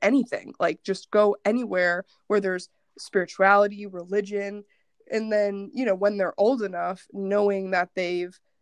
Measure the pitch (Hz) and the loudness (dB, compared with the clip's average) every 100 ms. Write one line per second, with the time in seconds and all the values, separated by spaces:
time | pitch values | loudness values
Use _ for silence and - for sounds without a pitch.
0 | 208 269 - - - - 170 165 - 190 | 2 2 0 -6 -10 -2 -2 -2 -6 -6
1 | - 208 208 - 208 240 214 180 180 175 | 0 4 4 2 -2 -2 -2 0 0 0
2 | - _ - 208 190 180 - _ _ - | -6 _ -2 0 0 -4 -8 _ _ -20
3 | - 196 175 - 190 202 208 202 202 180 | -4 -2 -2 2 6 6 4 -2 -12 -12
4 | 175 208 196 202 202 208 - _ _ _ | -4 -4 -2 -6 -6 -10 -16 _ _ _
5 | - 220 220 208 202 196 196 247 233 185 | -8 -6 -2 0 0 -2 -8 -4 0 2
6 | 202 202 175 - 214 262 196 175 170 190 | 0 0 -2 2 2 2 -2 -4 -6 -6
7 | - 196 196 208 202 196 190 180 180 185 | -12 -8 0 2 2 0 -2 -2 -2 -4
8 | 175 175 180 - _ _ | -2 -4 -6 -12 _ _